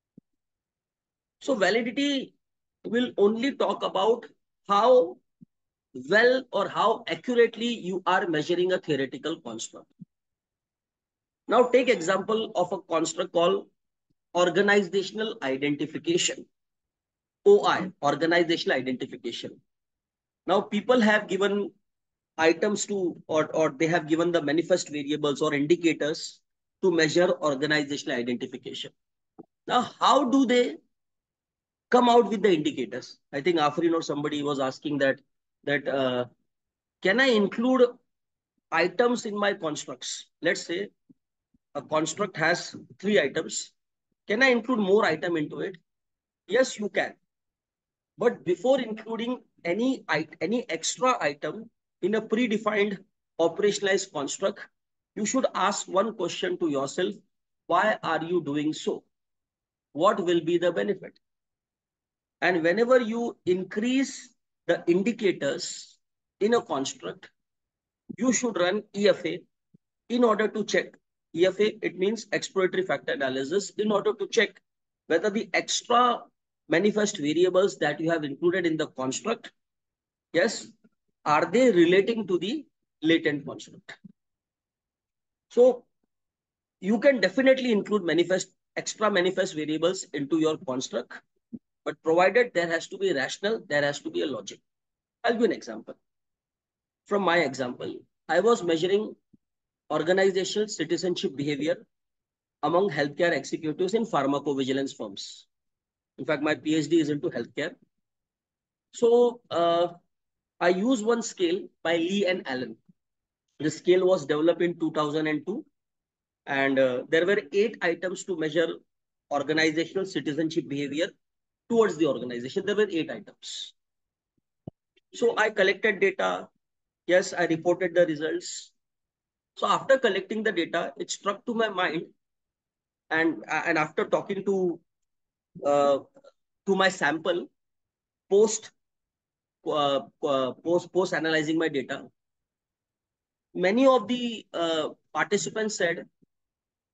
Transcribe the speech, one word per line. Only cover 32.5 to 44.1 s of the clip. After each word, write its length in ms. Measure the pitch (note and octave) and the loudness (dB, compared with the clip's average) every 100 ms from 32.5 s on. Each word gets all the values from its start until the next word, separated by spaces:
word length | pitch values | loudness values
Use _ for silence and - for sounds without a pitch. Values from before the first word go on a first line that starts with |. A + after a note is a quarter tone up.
indicators? 680 | E3 D3+ C#3 A2+ A#2+ - - _ | 2 0 -4 -6 -8 -14 -20 _
I 80 | C#3+ | -6
think 180 | C#3+ E3+ | 0 2
Afrin 340 | D3 C#3+ E3 | 0 2 0
or 100 | E3 | 0
somebody 400 | D#3+ D3 D3 D3 | -2 -4 -4 -4
was 180 | C#3+ C#3 | -4 -2
asking 380 | C3 - D#3 D3 | -4 -6 -6 -2
that, 220 | C3+ B2 _ _ _ _ | 0 -2 _ _ _ _
that, 220 | - C#3+ C3+ | -4 -4 -2
uh, 380 | C3+ C3 B2 B2 _ _ _ _ _ _ _ | -2 -2 -2 -4 _ _ _ _ _ _ _
can 180 | F#3 G#3+ | 0 2
I 60 | C4+ | 4
include 560 | A3 G3 - B3 B3+ B3 - _ _ _ _ _ _ - | 4 2 0 2 4 4 2 _ _ _ _ _ _ -4
items 540 | D#3+ F3 F3+ A#3+ A#3+ A3+ | 0 0 2 0 0 -4
in 100 | G#3 | -2
my 160 | G3+ | -2
constructs? 760 | G3 D#3+ D3 - - - - - _ | -2 -4 -6 -10 -12 -12 -12 -16 _
Let's 220 | E3 F#3+ | -2 -2
say 260 | - F3 G#3 _ _ _ _ _ _ _ _ | -4 -8 -8 _ _ _ _ _ _ _ _
a 80 | D3 | -14
construct 540 | B2+ D#3 D#3 - G#3 D3 | -4 -2 -2 -4 -6 -2
has 360 | D#3+ F3 - - - - | 0 0 -4 -16 -20 -8
three 220 | F#3+ G3+ | 0 2
items. 520 | C#3 D#3 F3+ - - _ _ _ _ | 2 -2 -6 -8 -10 _ _ _ _